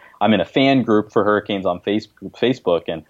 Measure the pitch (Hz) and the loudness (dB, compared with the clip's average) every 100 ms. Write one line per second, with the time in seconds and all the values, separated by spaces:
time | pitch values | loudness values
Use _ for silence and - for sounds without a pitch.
0 | - _ 104 104 85 - 135 135 113 107 | -20 _ 0 0 0 0 2 2 2 0
1 | 104 117 104 104 98 101 92 87 - 107 | 2 0 2 0 -2 -4 -4 -4 -2 -4
2 | - _ 95 - 117 131 - 85 - 82 | -4 _ -18 -4 -2 -2 -2 -2 -2 -10
3 | - | -12